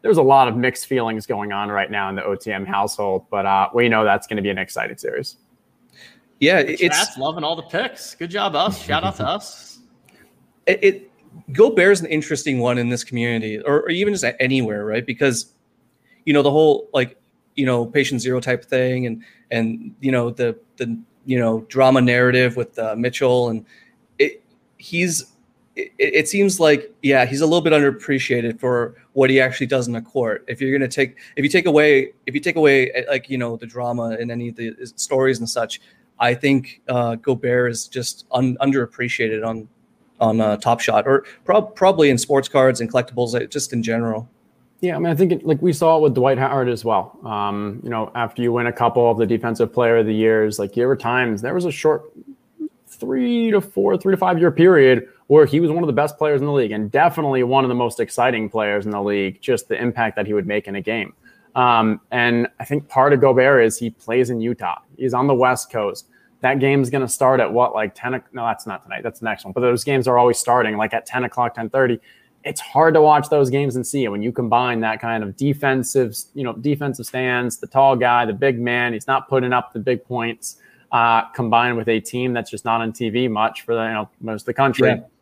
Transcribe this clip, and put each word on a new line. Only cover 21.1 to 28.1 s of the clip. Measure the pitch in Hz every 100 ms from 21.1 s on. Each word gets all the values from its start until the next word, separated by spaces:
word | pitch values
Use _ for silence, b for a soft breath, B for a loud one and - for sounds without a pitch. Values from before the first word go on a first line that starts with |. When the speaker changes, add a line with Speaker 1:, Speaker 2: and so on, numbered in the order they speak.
| _ -
Speaker 2:
you | 127
know, | 117 113 110
drama | 131 131 131
narrative | 123 123 123 127 127 120
with, | 117 -
uh, | 110 110
Mitchell, | 120 - 131 123 120
and | 113 - b b b _ -
it, | 143 - _ _ _ _
he's, | - 170 180 156 - _ _ _ _ -
it, | - -
it | - 160 151
seems | 196 196 190
like, | 160 147 - _
yeah, | 139 135 123
he's | 139
a | 156
little | 170
bit | 160
underappreciated | 151 143 135 -